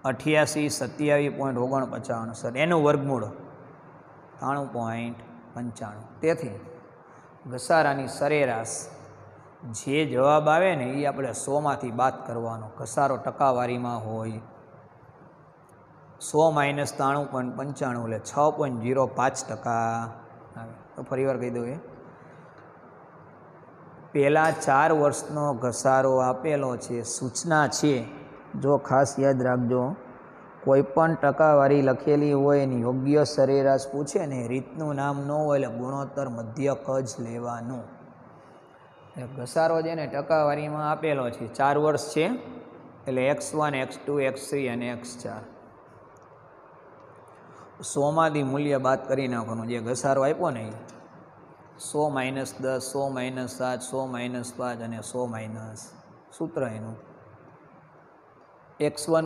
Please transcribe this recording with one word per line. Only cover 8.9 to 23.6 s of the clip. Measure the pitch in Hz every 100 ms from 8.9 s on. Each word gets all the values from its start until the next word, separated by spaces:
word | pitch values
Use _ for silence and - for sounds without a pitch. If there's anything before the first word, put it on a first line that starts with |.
| - - - - - - - 123
જે | 110 - 143 151
જવાબ | 123 135 151 151
આવે | 160 190 165
ને, | 123
ઈ | 135 143
આપણે | 139 131
સો | 110 - 143
માંથી | 151 135 123
બાદ | 117 131 131
કરવાનો. | - 117 117 113 110 -
ઘસારો | 120 - 139 131
ટકાવારીમાં | - - 139 123 123 123 120 120
હોય, | 110 110 110 110 - - - - - - - - - - - - - - - - - -
સો | - 151 160
માઇનસ | 151 143 143 139
ત્રાણું | - 135 143 143
પોઇન્ટ | 131 127 127
પંચાણું | 139 135 139 120 113
એટલે | 110
છ | - - 151 151
પોઇન્ટ | 143 120
ઝીરો | 117 131 131
પાંચ | - 131 131
ટકા | - 110 123 113 113 117 113 113 - - -
આવે. | - 113 117 -
તો | -
ફરી | 127 131 135
વાર | 127
કહી | 123 120
દઉં, | 117
એ | 160 - - - - - - - - - - - - - - - - - -